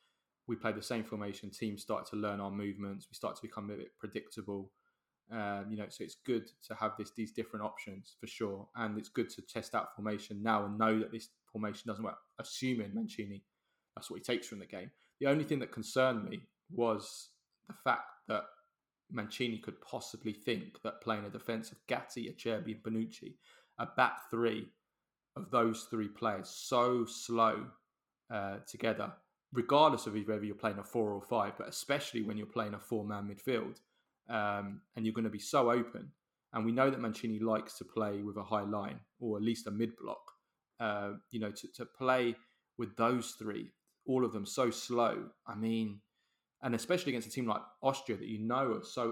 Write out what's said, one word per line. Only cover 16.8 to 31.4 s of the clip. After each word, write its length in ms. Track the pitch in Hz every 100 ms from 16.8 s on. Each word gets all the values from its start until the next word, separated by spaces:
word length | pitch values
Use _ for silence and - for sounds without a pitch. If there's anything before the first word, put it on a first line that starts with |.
| 117 107 - - - _ _ _ -
the 80 | -
fact 220 | 131 110 - - -
that 180 | 107 - - _ _ _ _ -
Mancini 480 | 117 104 - 123 110
could 200 | - -
possibly 520 | - 131 - 107 110
think 480 | 104 - 110 - -
that 180 | 113 -
playing 240 | 120 107 104
a 40 |
defense 420 | - - 113 110
of 60 | - -
Gatti, 400 | 131 - - 113
Acerbi 460 | - - 107 90
and 100 | 107
Bonucci, 520 | 110 113 113 - - - _ - _ -
a 80 | 117
back 460 | - 123 - -
three 360 | 117 117 110 - _ _ _ _ _ _ -
of 160 | 101
those 320 | 127 117 110 -
three 160 | 113 104
players 420 | - 117 98 98
so 560 | - - 123 123 123 113
slow, 600 | - - 117 113 107 127 - _ _ _ _ -
uh, 260 | 110 98 98 -
together, 440 | - 117 107 101 - _ _ _
regardless 540 | 123 120 143 156 120 -
of 60 |
whether 300 | 107 101 107
you're 120 | 104 101
playing 240 | 110 101
a 40 |
four 280 | 98 123 107
or 100 | 101
five, 320 | 101 117